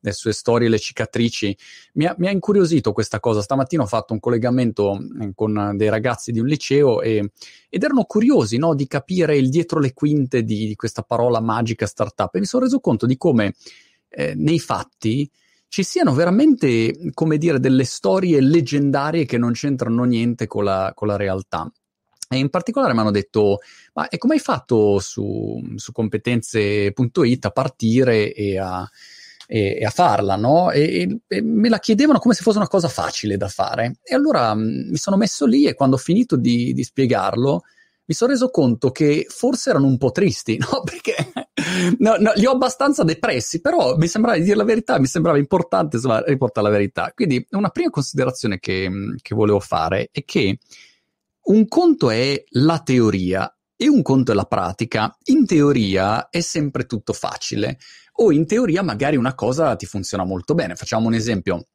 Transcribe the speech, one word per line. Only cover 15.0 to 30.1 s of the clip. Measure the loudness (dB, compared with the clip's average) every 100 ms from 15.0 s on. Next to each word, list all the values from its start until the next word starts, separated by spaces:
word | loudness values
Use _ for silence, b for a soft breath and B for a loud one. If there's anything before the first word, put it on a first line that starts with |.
| -4 -2 -4 _ _ _ _
ci | -6
siano | -4 0 2
veramente, | 2 2 4 4 4 4 2 2 -2 -8
come | -2 0 2
dire, | 2 2
delle | 4 2
storie | 2 -2 0 2 4 4
leggendarie | 6 4 2 0 0 0 0 -2
che | -2 0
non | 0
c'entrano | -2 -4 -2 -2 0
niente | 2 2 0 -2 -4
con | -2
la, | -2 0 -2 -4
con | -4
la |
realtà. | -2 -2 -4 -6 -8 -8 _ _ _ _ _ -6
E | -2
in | -2
particolare | -2 -4 -2 0
mi | 2
hanno | 2
detto: | 0 0 2 2 0 B B B
"Ma | -6 -6
e | -2
come | 0
hai | 0
fatto | 0 -6 0 2 4 2
su, | -2 -8 -6 -6 -6 -8 -10 -12
su | -12
competenze | -6 -4 -2 -2 -2 -2 -2 0 0 -2
punto | 0 -2 2
it | 2 2
a | -2
partire | -2 -4 -2 0 2 4 2 0
e | -2 -4 -2
a, | -4 -6 -10 B B B B B B
e, | -2 -2 0
e |
a | -4
farla, | 2 2